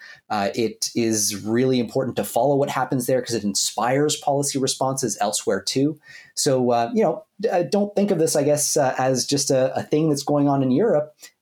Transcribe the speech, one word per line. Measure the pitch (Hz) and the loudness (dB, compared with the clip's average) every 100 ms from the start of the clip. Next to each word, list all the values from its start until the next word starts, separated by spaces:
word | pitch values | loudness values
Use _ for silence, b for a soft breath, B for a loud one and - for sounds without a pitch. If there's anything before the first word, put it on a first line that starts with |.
| B B _ | B B _
Uh, | 107 101 | -2 -2
it | - 110 - - | 0 -2 -2 -6
is | 113 113 110 - 101 101 | -2 0 0 -2 -4 -2
really | 117 131 127 | 0 2 2
important | 110 135 123 113 | 0 -2 -2 -4
to | 104 | -2
follow | 117 135 139 | 0 2 2
what | - | 0
happens | 135 127 135 120 | -2 -2 -2 0
there | 127 | -2
'cause | 123 | 0
it | 113 104 | -4 -2
inspires | 98 - - 117 135 151 147 | -2 -4 -2 0 2 0 0
policy | - 139 139 135 | -2 0 -2 -2
responses | 131 - 135 135 117 - | -2 -2 -2 -2 -4 -2
elsewhere | 104 - - 98 | -2 -2 -2 -2
too. | - 131 147 156 B B B | -2 0 0 -2 B B B
So, | - 147 131 123 | -4 0 2 2
uh, | 117 117 | 2 0
you | 208 | 2
know, | 180 - - - | 0 0 -8 -6
d-, | 202 | -2
uh, | 190 | 0
don't | 175 202 202 - | 0 0 0 0
think | 202 | 0
of | 175 | 2
this, | 160 156 | 2 2
I | |
guess, | 143 147 - - | 2 2 0 0
uh, | 127 - | 0 0
as | 131 127 - | 0 0 0
just | 139 - | -2 2
a, | 135 131 - | 2 2 -2
a | |
thing | 104 151 160 | -2 0 2
that's | 143 | 0
going | 143 147 143 | 0 2 2
on | 139 | 2
in | 131 | 2
Europe. | 131 226 147 147 - B B | 2 4 2 0 -10 B B